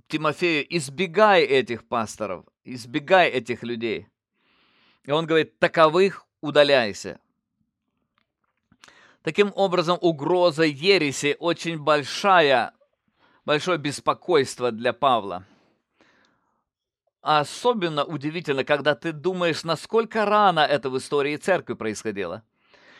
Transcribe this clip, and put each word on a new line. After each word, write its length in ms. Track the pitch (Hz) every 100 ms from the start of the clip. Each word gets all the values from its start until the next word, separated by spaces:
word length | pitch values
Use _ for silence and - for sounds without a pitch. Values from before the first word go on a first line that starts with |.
| -
Тимофею: 600 | 156 156 147 175 156 -
"Избегай 720 | 170 135 139 185 165 214 185
этих 460 | 127 135 120 117 -
пасторов, 580 | 120 110 - 104 87 - _
избегай 640 | 120 123 120 147 147 185 156
этих 340 | 123 117 117
людей". 420 | 117 117 117 85 - _ _ _ _ _ _ _ _ _
И 60 | -
он 160 | 151 165
говорит: 320 | 160 151 _
"Таковых 720 | 170 175 156 170 196 - - _
удаляйся". 800 | 151 147 143 139 110 92 95 - _ _ _ _ _ _ _ _ _ _ _ _ _ _ _ _ - _ _ _
Таким 300 | 160 156 202 190
образом, 420 | 196 175 160 175
угроза 640 | 175 151 147 180 175 147
ереси — 720 | 160 135 185 190 147 127 147 135
очень 380 | 165 165 170 165
большая, 960 | 143 151 127 - 202 180 143 127 107 - _ _ _ _ _ _
большое 340 | - 147 185 170
беспокойство 920 | 143 131 - 139 - 160 127 - 123
для 220 | 110 120
Павла. 520 | - 143 117 98 90 92 _ _ _ _ _ _ _ _ _ _ _ _ _ _ _ _ _
Особенно 840 | 139 151 143 - 247 233 175 151 139
удивительно, 580 | 147 147 170 151 135
когда 320 | 127 147 147 143
ты 160 | 170
думаешь, 540 | 156 165 180 175 143 160
насколько 600 | 160 - 220 226 220 208
рано 360 | 208 202 160
это 280 | 139 143 139
в 80 | 131
истории 380 | - 147 139 147
церкви 380 | - 175 -
происходило. 720 | 113 110 101 110 98 87 101 - _ _ _ _